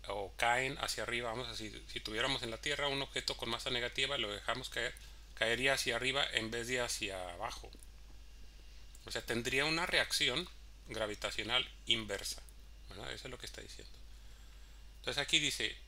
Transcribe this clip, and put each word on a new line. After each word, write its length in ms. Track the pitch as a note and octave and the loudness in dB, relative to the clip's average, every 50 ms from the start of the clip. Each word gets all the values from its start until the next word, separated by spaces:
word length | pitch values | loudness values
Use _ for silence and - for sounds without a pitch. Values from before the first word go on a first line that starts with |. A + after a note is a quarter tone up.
| - | -4
o 260 | - G2+ G2+ G2 F#2+ - | -4 -2 -2 -2 -4 2
caen 400 | - A#2+ A#2 A#2+ B2+ C3 C3+ C#3+ - | 4 6 6 8 6 4 2 0 0
hacia 240 | A2+ - - - | 0 0 0 0
arriba. 280 | A2 A2 A#2+ A#2+ B2 A#2 | 0 0 0 0 0 0
Vamos 180 | A2+ A#2+ B2+ A#2 | -2 -2 -4 -4
a 40 | |
decir, 300 | A2+ G#2+ A2 G#2 - A#2 - - | -4 -4 -6 -6 -6 -8 -10 -6
si 60 | - - | -8 -6
tuviéramos 440 | - G#2+ A2 A2 B2 C3+ C3+ A#2+ | -4 -2 0 2 2 2 2 0
en 80 | B2+ A2+ | 0 -4
la 80 | A2+ - | -4 -2
Tierra 300 | - D3 C#3+ C#3 C#3+ C#3+ | 0 0 2 2 2 2
un 140 | C#3 C#3 | 2 2
objeto 340 | C#3 - - B2+ - - C#3+ | -2 0 -2 0 0 0 0
con 120 | - B2 A#2+ | 0 0 0
masa 220 | A#2 A#2 - C3+ | 0 0 0 2
negativa, 480 | B2+ A#2+ A#2+ A#2+ - - C3+ C3+ C#3 C3 | 2 2 2 0 2 2 2 2 2 0
lo 140 | A#2 G2+ | 0 -2
dejamos 360 | G#2 G2 - - - G2 F#2+ - | -2 -2 0 0 0 0 -2 -4
caer, 260 | - A#2 A#2 B2 - - - - - - - - - | -2 0 0 0 -2 -6 -12 -12 -12 -14 -14 -12 0
caería 400 | - A2+ A2+ A#2 A#2 C3 C#3 C3+ | 2 4 4 4 6 6 4 6
hacia 220 | B2+ - C3 A#2 | 6 4 2 2
arriba 280 | A#2 B2 C3 C3 C#3 D3 - | 4 2 2 2 2 2 2
en 180 | - - A2 A2 | 2 2 2 2
vez 180 | A#2 A#2+ A#2 A#2+ | -2 -2 0 2
de 120 | B2+ B2 | 2 2
hacia 520 | A#2+ A2+ - - A2 G2+ F#2+ F#2 F#2 F2+ F2 | 2 2 2 0 0 -2 -2 -4 -4 -4 -4
abajo. 360 | F2+ G#2+ A#2+ - - - A2 - - - - - - - - - - - - - - - - - - - - - - - - - - - | -4 -4 -4 -4 -6 -10 -10 -12 -12 -14 -14 -14 -14 -14 -14 -14 -14 -14 -14 -14 -12 -14 -14 -14 -14 -14 -14 -14 -14 -14 -12 -14 -12 -8
O 40 | - | -4
sea, 140 | - A#2 - | -4 -4 -2
tendría 400 | - A#2+ A#2 - B2+ B2 C3+ C#3+ | 0 0 0 2 2 4 4 4
una 220 | D#3 D#3+ E3 F3 | 4 4 2 2
reacción 640 | F3+ F#3 D3+ A#2 - - - D#3 C3+ B2 D3 F3+ - - - - - - - - - | 4 6 4 6 6 4 4 4 4 4 2 0 -2 -8 -12 -14 -14 -14 -14 -10 -6
gravitacional 800 | A#2 A2 A2 G#2 G#2 - - G#2 - - G#2+ G#2+ A#2+ B2+ C3 - - - - | 0 0 0 0 0 -2 -2 -2 0 0 0 2 2 2 2 0 -8 -12 2
inversa, 560 | - A2+ A#2 A2 G2+ G2 F#2+ - - - - - - - - - - - - - - | 2 2 2 4 0 -2 -2 -2 -4 -6 -6 -10 -14 -14 -16 -14 -14 -14 -14 -12 -12
¿verdad? 240 | F#2 F#2+ A#2+ C3+ | -10 -8 -6 -6
Eso 140 | B2 - - | -6 -6 -6
es 40 | C3 | -8
lo 80 | B2+ - | -8 -6
que 80 | - | -8
está 140 | - - - | -8 -8 -10
diciendo. 320 | - - - - - - - - - - - - - - - - - - - - - - - - - - - - | -10 -10 -12 -12 -12 -12 -14 -14 -12 -14 -14 -14 -14 -14 -14 -14 -14 -14 -14 -14 -14 -14 -14 -14 -14 -14 -14 -6
Entonces 240 | - - B2 C#3+ | -4 0 2 2
aquí 160 | C#3+ - E3 D#3 | 4 8 8 8
dice 380 | D3 C#3 - - A2+ A2 - - - | 8 6 4 4 2 0 0 -4 -12